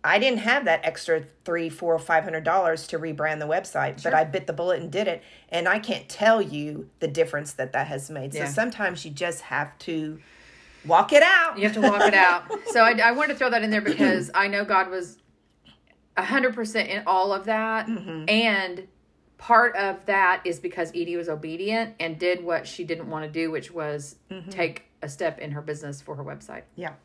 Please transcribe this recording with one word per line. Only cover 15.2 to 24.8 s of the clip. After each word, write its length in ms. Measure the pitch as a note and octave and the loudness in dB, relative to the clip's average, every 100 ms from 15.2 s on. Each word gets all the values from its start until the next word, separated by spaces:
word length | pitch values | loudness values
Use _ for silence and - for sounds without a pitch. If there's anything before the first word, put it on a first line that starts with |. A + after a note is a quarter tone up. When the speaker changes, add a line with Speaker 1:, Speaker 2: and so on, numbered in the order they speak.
| _ _ _ _ _ _ _ _ _ - | _ _ _ _ _ _ _ _ _ -4
Speaker 2:
a 60 | |
hundred 300 | F3+ C4+ B3+ | 0 2 2
percent 360 | A3+ A3 A3 - | 0 -2 -2 -2
in 140 | G3+ G#3 | -4 2
all 240 | F#3+ G3 | 2 2
of 120 | G3 G3 | 0 0
that. 420 | A3 A3 A3 A3 | -2 0 -2 -4
Speaker 1:
Mm-hmm. 380 | A3 F3+ D#3+ D#3+ | -8 -8 -6 0
Speaker 2:
And 580 | G#3+ A3+ G3 F#3 F3 - _ _ _ _ _ | 2 2 0 -2 -8 -16 _ _ _ _ _
part 380 | - A3+ A#3+ G3 | 4 6 6 2
of 300 | G3 F#3 - | -2 -4 0
that 360 | G3 F#3 F3+ F3+ | 4 4 2 -2
is 140 | E3 | -6
because 300 | F3+ F3 E3 | -6 -6 -6
Edie 260 | E3+ E3+ F3 | -4 -6 -6
was 120 | E3+ | -6
obedient 680 | D3+ D#3 E3 G3+ A3+ A3+ - | -8 -8 -6 -2 -2 -4 -6
and 200 | E3 D#3+ | -8 -2
did 240 | F3 F3+ | -2 0
what 240 | E3+ D#3+ - | -2 -4 -4
she 160 | - | -12
didn't 260 | E3 E3 D#3+ | -8 -6 -6
wanna 200 | D#3 D3+ | -8 -6
do, 200 | D#3+ D#3+ | -4 -4
which 200 | D#3 - | -4 -8
was 460 | E3+ D3+ D3 C#3+ - _ | -8 -6 -6 -10 -20 _
Speaker 1:
Mm-hmm. 200 | F#3+ E3+ | -14 -12
Speaker 2:
take 340 | F#3 E3 - | -4 -4 -4